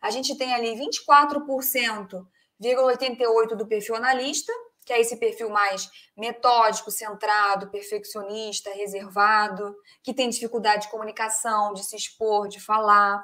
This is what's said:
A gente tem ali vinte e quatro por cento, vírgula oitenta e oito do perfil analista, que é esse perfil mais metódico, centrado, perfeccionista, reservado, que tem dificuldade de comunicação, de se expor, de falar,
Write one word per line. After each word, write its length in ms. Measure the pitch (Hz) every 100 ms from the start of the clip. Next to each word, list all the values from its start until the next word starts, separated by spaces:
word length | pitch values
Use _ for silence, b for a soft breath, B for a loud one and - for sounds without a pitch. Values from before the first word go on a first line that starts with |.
A 100 | 208
gente 260 | 240 262 262
tem 160 | 254
ali 220 | 240 233 226
vinte 220 | 311 -
e 80 | -
quatro 400 | 285 294 294 294
por 180 | 269
cento, 640 | 262 254 240 208 190 185 185 _ _ _
vírgula 280 | 226 254 262
oitenta 360 | 247 262 240
e 40 | 240
oito 280 | 226 220 214
do 100 | 214
perfil 300 | 214 202 226
analista, 580 | 254 254 269 302 - 480 - _ -
que 80 |
é 60 | 240
esse 180 | 233 233
perfil 320 | 226 220 220
mais 400 | 208 202 190 - B B -
metódico, 760 | 226 233 247 233 220 208 -
centrado, 800 | - 214 202 214 214 202 196 196
perfeccionista, 1000 | 208 - 208 208 214 196 214 220 202 202
reservado, 1040 | 196 202 196 196 202 208 214 214 190 202 202 b b
que 100 | -
tem 160 | 247 247
dificuldade 540 | 226 226 233 208 208
de 80 | 208
comunicação, 840 | 226 214 214 226 - 240 220 208
de 100 | 196
se 120 | 202 214
expor, 520 | - - 220 208 202
de 120 | 202
falar, 640 | - 214 214 208 202 202